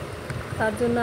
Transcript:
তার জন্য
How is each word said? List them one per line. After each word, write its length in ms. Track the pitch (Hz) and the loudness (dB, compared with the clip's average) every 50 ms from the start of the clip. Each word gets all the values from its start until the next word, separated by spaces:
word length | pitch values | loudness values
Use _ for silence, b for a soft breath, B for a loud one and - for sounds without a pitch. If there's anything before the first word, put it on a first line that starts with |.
| - - - - - - - - - - - - | -6 -6 -8 -8 -8 -6 -6 -6 -6 -6 -2 0
তার 140 | 220 220 208 214 | 2 2 2 2
জন্য 160 | 240 240 233 240 | 2 4 4 4